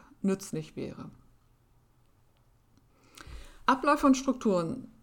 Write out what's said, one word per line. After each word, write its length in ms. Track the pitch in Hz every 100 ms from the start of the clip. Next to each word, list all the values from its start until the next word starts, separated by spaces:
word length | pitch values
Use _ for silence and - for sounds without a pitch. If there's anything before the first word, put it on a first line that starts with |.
| - -
nützlich 520 | 196 190 - 160 156 -
wäre. 360 | 139 - - - - _ _ _ _ _ _ _ _ _ _ _ _ _ _ _ _ _ _ - - - - - -
Abläufe 400 | 262 294 294 294
und 100 | 262
Strukturen 760 | - 254 226 180 165 - - -